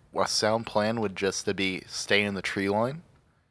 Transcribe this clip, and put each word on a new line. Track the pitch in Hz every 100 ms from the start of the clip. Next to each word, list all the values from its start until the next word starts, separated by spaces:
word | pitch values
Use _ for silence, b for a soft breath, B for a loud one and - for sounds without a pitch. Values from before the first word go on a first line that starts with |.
| - -
a | 98
sound | - 107 113 113
plan | 107 107 117
would | 104 90
just | 98 -
to | -
be | 95 95 92 -
stay | - - 101
in | 104
the | 98
tree | - - 98
line | 104 120 160 - - _ _ _